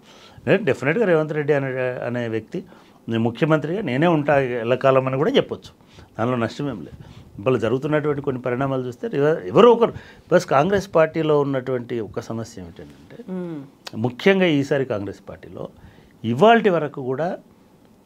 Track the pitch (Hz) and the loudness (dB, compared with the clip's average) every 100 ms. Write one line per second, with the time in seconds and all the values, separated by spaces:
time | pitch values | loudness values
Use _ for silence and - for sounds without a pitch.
0 | - - - - 120 143 120 117 131 185 | -20 -20 -20 -6 0 2 2 0 -2 0
1 | 202 160 156 151 143 143 135 131 127 127 | 2 2 0 -2 0 0 -2 -4 -4 -6
2 | 120 120 117 110 107 175 - - - - | -6 -4 -4 -6 -6 -12 -12 -20 -20 -16
3 | - 113 117 117 151 156 147 170 170 123 | -4 0 0 0 0 0 0 -6 -4 0
4 | 175 156 143 143 131 123 117 123 135 131 | 2 2 2 2 0 -2 -2 2 4 2
5 | 131 135 175 269 - 113 - - _ - | 2 -2 0 0 0 -6 -14 -20 _ -20
6 | - - 117 123 110 - 143 107 73 - | -14 -4 -2 -2 -4 -4 -8 -8 -12 -18
7 | - - - - 104 127 110 127 151 151 | -20 -20 -20 -6 -2 0 0 -2 0 -2
8 | 147 143 139 127 127 123 139 135 127 120 | -2 -4 -4 -6 -4 -2 -2 -4 -6 -8
9 | 233 151 147 165 90 131 240 226 226 - | -6 0 0 0 2 6 8 6 2 -2
10 | - - - 175 175 139 175 202 196 165 | -18 -20 0 2 4 2 4 0 2 2
11 | 160 160 156 147 139 135 127 127 117 120 | 2 2 2 2 2 -2 -2 -4 -4 -6
12 | 101 - - 113 110 - 85 85 76 - | -6 -10 -8 -8 -10 -14 -16 -16 -20 -20
13 | - - 233 185 175 156 139 _ - 110 | -20 -20 -12 -10 -10 -12 -16 _ -14 -6
14 | 123 123 190 196 180 147 135 143 127 104 | -4 2 2 4 4 2 0 -2 -2 -4
15 | 98 - - 82 85 92 - - - - | -6 -12 -16 -18 -16 -14 -14 -16 -20 -20
16 | _ _ 110 120 208 233 214 165 147 - | _ _ -4 4 6 6 4 0 -2 -6
17 | 127 131 170 - - _ _ _ _ _ | -6 -4 -4 -6 -14 _ _ _ _ _